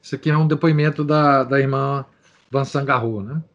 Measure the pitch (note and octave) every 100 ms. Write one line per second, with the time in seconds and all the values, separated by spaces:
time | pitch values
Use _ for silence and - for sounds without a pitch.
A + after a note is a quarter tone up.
0 | - C#3 D#3 D3+ D#3+ D3+ E3 D3+ D3+ D3
1 | D3 D3+ D3 C#3 B2 C#3 C3+ C3+ C#3 C#3
2 | C3+ _ _ _ _ C3+ C3+ C#3+ C3+ B2+
3 | A2+ G#2+ G2+ D3+ D#3+